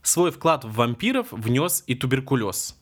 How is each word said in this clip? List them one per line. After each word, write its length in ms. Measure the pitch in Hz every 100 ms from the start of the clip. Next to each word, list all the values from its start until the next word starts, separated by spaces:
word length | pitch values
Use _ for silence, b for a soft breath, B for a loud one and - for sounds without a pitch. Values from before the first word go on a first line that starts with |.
Свой 280 | - - 175
вклад 320 | - 165 151
в 100 | 113 110
вампиров 520 | 117 117 220 269 254
внес 520 | 104 113 123 170 - -
и 80 | 123
туберкулез. 800 | 135 135 135 131 104 - - -